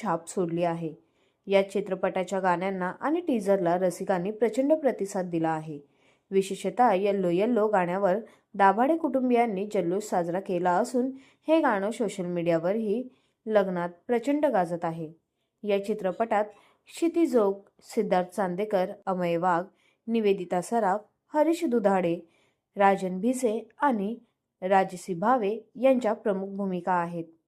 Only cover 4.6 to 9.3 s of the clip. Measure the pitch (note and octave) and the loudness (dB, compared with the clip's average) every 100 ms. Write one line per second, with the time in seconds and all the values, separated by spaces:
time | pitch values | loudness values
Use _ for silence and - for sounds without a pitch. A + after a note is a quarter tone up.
4.6 | C#4 D#4 C#4 - G3 G3 F3+ E3+ D#3+ D#3+ | 2 2 0 -2 -4 -6 -4 -2 -2 -4
5.6 | D#3 C#3+ - _ _ _ - G3 F#3+ F#3+ | -8 -14 -18 _ _ _ -2 0 0 -4
6.6 | F#3+ F#3+ B3 F#3 G3+ G3+ F3+ F3 A3+ A#3 | -4 2 4 4 2 0 2 2 2 2
7.6 | G#3+ G3+ F3 F#3+ G3 G3 - - _ G3+ | 2 2 0 2 2 0 -4 -20 _ 2
8.6 | G3 G3 C4+ E4 D#4+ C4 B3 | 4 4 2 2 0 0 2